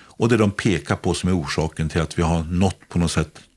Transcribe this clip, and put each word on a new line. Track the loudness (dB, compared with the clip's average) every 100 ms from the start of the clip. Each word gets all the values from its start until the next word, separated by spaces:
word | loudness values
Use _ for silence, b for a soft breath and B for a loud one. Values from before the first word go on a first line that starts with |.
Och | B -2 2
det | 4
de | 2
pekar | 0 0 0 -2 -2
på | -2
som | -2 0
är | 0
orsaken | -2 -2 -4 -4 -4
till | -2
att | -2 0
vi |
har | 0 0
nått | 0 0 0 0 -4
på | 0
något | 0
sätt | 0 -2 -6 -20